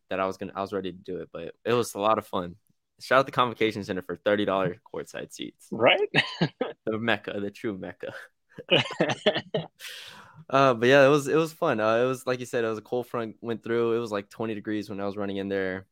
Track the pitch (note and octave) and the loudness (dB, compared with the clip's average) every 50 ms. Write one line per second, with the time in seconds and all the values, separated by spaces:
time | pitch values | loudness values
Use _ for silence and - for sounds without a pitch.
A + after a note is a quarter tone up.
0 | _ _ G2 F#2 F#2+ F#2+ F#2+ - G#2 F#2+ - F#2+ G2 G2 G#2 G2 F#2+ F#2 F2 F#2 | _ _ -4 -2 -2 -2 -2 -6 -10 -10 -6 -6 -6 -4 -4 -6 -6 -6 -8 -10
1 | - - F2+ E2+ E2 D#2 - E2 E2+ E2 - _ _ - A#2 B2 A2+ - - G2+ | -12 -10 -10 -10 -10 -10 -12 -12 -12 -12 -14 _ _ 0 0 2 0 -2 -2 0
2 | G2+ G#2+ A2 G#2+ G#2 - - G2+ F2+ F2 F2 - _ _ _ _ _ _ _ _ | 2 2 2 2 0 -2 -4 -4 -4 -4 -10 -16 _ _ _ _ _ _ _ _
3 | - - B2+ C3 C3+ C3+ - - B2+ B2 A2 - A2+ A2 G#2 A2 G2 F#2+ G2+ F#2 | -2 2 4 4 4 2 2 0 0 0 0 0 0 0 0 -2 -4 -4 -6 -6
4 | - - F2 F2 _ G#2 G#2 G#2 G#2 G2 F#2+ F#2+ F#2+ F#2 F2+ - _ _ - E2 | -6 -6 -10 -2 _ 2 2 4 2 2 2 0 0 0 -4 -6 _ _ -12 -12
5 | D2 - - - - - - - B1 - - _ - - - - A2 C3+ - F#4+ | -12 -10 -10 -12 -12 -12 -12 -12 -12 -12 -14 _ -14 -10 -4 2 4 4 4 4
6 | G#4 G4+ - - - - - - C4+ - - _ B3+ G3+ C#3 - _ - A2 G#2+ | 2 0 0 0 -2 -2 -2 -2 -2 -2 -2 _ -8 -8 -8 -8 _ -6 -4 -2
7 | A2 A#2 A2 G2+ - - - G#2 G2+ G2+ G2+ - - A#2+ G2+ F#2 F#2 F#2 F2+ - | 0 0 0 0 -2 -6 -8 -6 -6 -8 -8 -8 -8 -8 -6 -6 -8 -12 -12 -10
8 | - - - - - - _ _ _ _ _ - - - - D3+ B2+ - - - | -12 -12 -12 -12 -16 -18 _ _ _ _ _ -18 -2 0 2 2 2 0 -2 -2
9 | E3+ D3+ D3+ - - G#3+ G#3 D#3+ - - - G#3 D#3+ - _ _ - - - - | 0 0 0 0 0 0 0 0 -4 -4 -6 -6 -6 -6 _ _ -16 -16 -16 -16
10 | - - - - - - - - - - - C3+ C#3 C3+ B2+ A2+ A#2 A#2+ C3+ C#3+ | -16 -18 -18 -20 -20 -20 -20 -20 -10 -2 2 4 6 6 4 6 6 6 8 10
11 | C3+ C3+ D3 D3+ C3+ C#3 G#2 D#3 E3 D#3+ D#3+ - - E3 C3 G#2+ G#2+ A2 A2+ A#2 | 10 8 8 6 4 2 2 2 2 0 -2 -2 0 0 2 2 2 2 4 4
12 | B2 B2+ C3 B2 - - B2+ B2 B2 A2+ - B2 A#2 A2+ A2+ G#2+ G#2+ - - B2 | 2 2 0 -2 -2 -4 -4 -4 -4 -4 -2 -2 0 0 -2 -4 -6 -4 -4 -4
13 | A#2+ - - B2 A#2 A2 G#2 - - A#2 A#2 G#2+ - A2+ A2+ A#2 A#2 A#2 A2+ A#2 | -4 -4 -4 -6 -6 -6 -8 -10 -6 -6 -6 -6 -4 -2 0 2 2 2 2 0
14 | A#2+ A2+ G#2 G2+ G2+ - - - A#2 A2+ A2 G#2 G#2 A2 G#2+ G#2+ G2+ G#2 G#2+ G2 | 0 -2 -4 -4 -4 -6 -8 -6 -6 -4 -4 -6 -4 -4 -4 -4 -4 -6 -6 -6
15 | G2+ G2+ G2 G#2 G2+ G2 G2 G2 G2 G2 G2 G2 F#2+ F#2+ F#2 F#2+ G2+ - | -6 -4 -4 -4 -6 -4 -4 -4 -2 -2 -2 -2 -2 -2 -4 -6 -8 -12